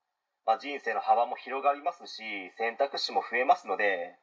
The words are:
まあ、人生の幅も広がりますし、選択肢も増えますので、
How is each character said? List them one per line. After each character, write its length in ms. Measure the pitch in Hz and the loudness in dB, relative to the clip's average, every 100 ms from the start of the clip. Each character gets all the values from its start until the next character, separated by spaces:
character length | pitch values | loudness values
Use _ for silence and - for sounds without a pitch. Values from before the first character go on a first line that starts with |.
| _ _ _ _ | _ _ _ _
ま 100 | - | 0
あ、 40 | 110 | 0
人 200 | 135 139 | -2 -6
生 120 | 113 | -4
の 80 | 104 | 0
幅 260 | 110 110 120 | 4 4 2
も 100 | 123 | -2
広 260 | 131 139 | -6 0
が 100 | 139 | 0
り 100 | 143 | 0
ま 100 | 160 | -2
す 160 | - 107 | -6 -10
し、 140 | - 110 101 92 - | -12 -8 -8 -8 -4
選 180 | 113 113 | -2 0
択 220 | 139 127 | 0 0
肢 140 | - | -2
も 100 | 110 | -2
増 160 | - 120 | 0 2
え 60 | |
ま 100 | 131 | 4
す 140 | - 107 | 2 0
の 80 | 95 | 0
で、 420 | 101 90 85 - | 2 0 -4 -12